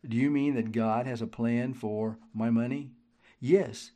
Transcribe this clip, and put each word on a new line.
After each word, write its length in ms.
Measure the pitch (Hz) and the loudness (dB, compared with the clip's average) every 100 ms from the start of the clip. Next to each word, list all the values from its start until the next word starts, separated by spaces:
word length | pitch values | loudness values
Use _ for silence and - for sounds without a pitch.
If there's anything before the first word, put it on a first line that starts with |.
| - | -4
Do 80 | 117 | 2
you 140 | 143 | 2
mean 240 | 143 143 | 2 2
that 180 | 127 113 | 0 0
God 340 | 113 110 113 131 | 0 2 0 -2
has 140 | 117 | -4
a 60 | 113 | -6
plan 480 | - 117 120 127 | -2 0 0 0
for 440 | 127 107 107 110 110 - | -4 -4 -2 -4 -6 -10
my 160 | 110 113 | -2 2
money? 440 | 113 123 143 139 - _ _ _ - | 2 2 -2 -8 -16 _ _ _ -6
Yes, 500 | 127 190 131 101 - | 4 4 4 -6 -16